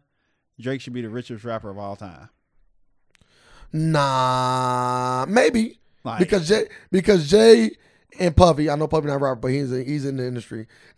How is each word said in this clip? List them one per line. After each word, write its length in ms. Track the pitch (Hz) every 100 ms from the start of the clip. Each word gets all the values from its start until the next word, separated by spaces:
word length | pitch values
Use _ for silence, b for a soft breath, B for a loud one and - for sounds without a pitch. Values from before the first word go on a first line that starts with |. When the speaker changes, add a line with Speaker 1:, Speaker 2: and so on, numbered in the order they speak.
| _ _ _ _ _ -
Speaker 1:
Drake 200 | 117 131
should 120 | 123
be 100 | 123
the 60 | 113
richest 340 | 117 120 113
rapper 260 | 117 113 107
of 80 | 98
all 160 | 101 98
time. 320 | 98 76 - _ _ _ _ _ _ _ _ _ b b b b b
Speaker 2:
Nah, 1500 | 156 160 156 139 131 127 127 127 127 127 123 123 123 127 127 135
maybe. 500 | 214 285 233 226 - _ _
Speaker 1:
Like 160 | - 110
Speaker 2:
Because 300 | - 202 156
Jay, 160 | 214 440 B B
because 380 | 185 185 190 143
Jay 400 | 202 226 226 220 - b b b -
and 160 | 180 156
Puffy, 320 | 180 147 151
I 80 | 147
know 100 | 151
Puffy 200 | 156 147
not 80 |
a 40 | 139
rapper, 180 | 139 123
but 120 | 127
he's, 200 | 135 135
he's 340 | 127 127 147
in 140 | 135 135
the 80 | 127
industry. 400 | 123 - 113 113 b b